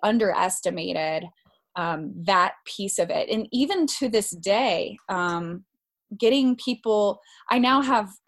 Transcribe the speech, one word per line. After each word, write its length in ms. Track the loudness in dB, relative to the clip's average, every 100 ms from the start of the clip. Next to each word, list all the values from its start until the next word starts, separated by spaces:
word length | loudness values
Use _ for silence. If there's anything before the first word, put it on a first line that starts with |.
underestimated, 1200 | 0 2 2 2 0 0 -4 -4 -4 -4 -2 -4 -8 _ _ _ _
um, 380 | -6 -4 -4 -6 -6 2
that 260 | 4 2 -2 -14
piece 320 | -8 -4 -2
of 100 | 0
it. 220 | 0 -2
And 180 | -2 -2
even 360 | 0 0 0 0 0
to 120 | 0
this 220 | 0 -2
day, 640 | -6 0 2 2 0 -4 -8 -6
um, 560 | -2 -2 -2 -4 -10 -14 _ _ _ -14 0
getting 360 | 4 4 2 0
people, 640 | -2 -4 0 2 2 0 _ -14 -2
I 80 | 2
now 220 | 4 2
have 300 | 2 0 0 -8